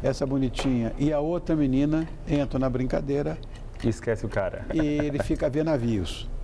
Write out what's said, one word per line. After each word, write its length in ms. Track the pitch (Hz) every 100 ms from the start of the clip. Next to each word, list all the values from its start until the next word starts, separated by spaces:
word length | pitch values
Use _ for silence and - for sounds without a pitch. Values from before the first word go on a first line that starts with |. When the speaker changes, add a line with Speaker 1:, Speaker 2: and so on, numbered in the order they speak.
Speaker 1:
essa 220 | 131 131 139
bonitinha 640 | 139 131 - 139 123 113 -
e 120 | 143
a 80 | 151
outra 360 | 151 175 170 160
menina 520 | 143 131 147 156 160 - -
entram 320 | 143 139 131
na 100 | 131
brincadeira. 680 | 127 127 160 143 139 147 160 - - - -
Speaker 2:
E 60 | -
esquece 360 | 107 - 110 113
o 40 |
cara. 360 | 104 92 - 98
Speaker 1:
E 60 | 160
ele 400 | 151 147 147 143
fica 240 | - 156 151
a 20 |
ver 160 | 135 156
navios. 640 | 147 117 107 85 - - -